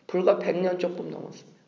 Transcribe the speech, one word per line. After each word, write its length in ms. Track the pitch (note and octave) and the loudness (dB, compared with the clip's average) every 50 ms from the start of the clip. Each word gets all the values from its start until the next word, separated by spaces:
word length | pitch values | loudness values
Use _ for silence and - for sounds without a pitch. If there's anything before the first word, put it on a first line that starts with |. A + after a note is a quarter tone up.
| - | -10
불과 320 | - - F3+ F#3 G3 G3+ F#3 | -2 0 2 4 4 4 4
백 160 | - F#3+ E3 | 2 0 0
년 220 | F3 F#3 F#3 F3+ F3+ | 2 2 0 0 0
조금 320 | F3+ F3 F3+ - E3 D#3+ | -2 -2 -2 -4 -8 -8
넘었습니다. 480 | D3+ - - - - - - - - _ _ | -8 -10 -10 -12 -14 -16 -20 -20 -20 _ _